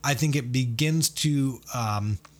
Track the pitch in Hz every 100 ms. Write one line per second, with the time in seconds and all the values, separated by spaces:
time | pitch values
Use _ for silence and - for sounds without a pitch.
0 | 139 139 156 143 123 127 123 113 151 160
1 | 147 - 156 143 135 123 - 123 110 104
2 | 104 104 - -